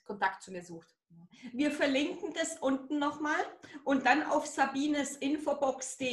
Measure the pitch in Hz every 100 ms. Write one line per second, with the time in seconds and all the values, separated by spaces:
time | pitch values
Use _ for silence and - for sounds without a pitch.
0 | - 208 190 - - 180 175 165 - _
1 | _ 170 175 - 240 240 294 285 285 269
2 | 320 - 339 330 330 - 269 269 - 294
3 | 285 - 302 330 - - - 294 - 277
4 | - 294 302 294 - - 269 269 302 294
5 | 277 - 277 302 302 285 269 262 - -
6 | 262